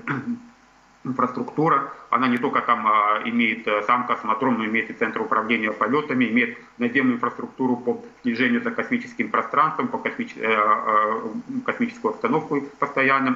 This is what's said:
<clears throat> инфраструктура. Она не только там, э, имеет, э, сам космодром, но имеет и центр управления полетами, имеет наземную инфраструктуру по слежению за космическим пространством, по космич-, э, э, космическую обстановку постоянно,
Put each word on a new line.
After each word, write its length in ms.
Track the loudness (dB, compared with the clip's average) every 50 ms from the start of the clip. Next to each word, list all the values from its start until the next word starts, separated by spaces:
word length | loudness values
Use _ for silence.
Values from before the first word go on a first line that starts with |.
| -4 -4
<clears throat> 960 | -4 -4 -2 -4 -6 -6 -8 -18 -20 _ _ _ _ _ _ _ _ _ _
инфраструктура. 880 | -6 -2 0 0 -2 0 -4 -6 -4 -2 0 2 2 2 2 0 -4 -10 -14 -8 -2
Она 180 | -2 0 2 2
не 100 | 0 2
только 240 | 0 0 0 0
там, 260 | 2 2 0 2 2 2
э, 420 | 4 4 4 2 2 0 0 -2
имеет, 380 | 0 2 2 2 0 -2 -2 0
э, 160 | 0 0 2
сам 240 | 2 2 2 2 -2
космодром, 500 | -4 -4 0 -2 -2 0 2 0 0 0
но 80 | 0
имеет 240 | 0 0 -2 -2 -2
и 40 | -2
центр 280 | -2 -2 -2 0 -4
управления 500 | -2 0 0 0 0 0 0 0 0 -2
полетами, 540 | -2 0 0 2 2 0 0 0 0 2 2
имеет 320 | 4 4 2 2 2 -2 -12 -18 -20 -6 -4
наземную 380 | -2 0 2 2 2 4 2 2
инфраструктуру 580 | 0 -4 -4 -6 -10 -10 -6 -2 0 0 0
по 280 | 0 0 -2 -2 -2 -6 -14 -20 -6
слежению 400 | -4 -2 0 2 2 2 2 2 0
за 80 | -2
космическим 580 | -4 -4 -4 -2 -2 -4 -4 -6 -6 -6 -4 -2
пространством, 580 | 0 -2 -2 0 2 2 2 2 2 -2 -4 -2
по 80 | -4 -4
космич-, 380 | -4 -6 -4 -4 -8 -8 -6 -4
э, 100 | 0 2
э, 760 | 2 4 4 4 4 2 2 2 2 4 4 2 0 -2 -4 -6 -8 -8 -8 -6 -6 -4 -4
космическую 480 | -4 -2 0 -2 -2 -2 -4 -4 -4 -2
обстановку 480 | 0 -2 0 0 0 0 0 -2 -2 -2 -4 -4 -4
постоянно, 560 | -4 -2 0 2 4 4 4 4 4 2 0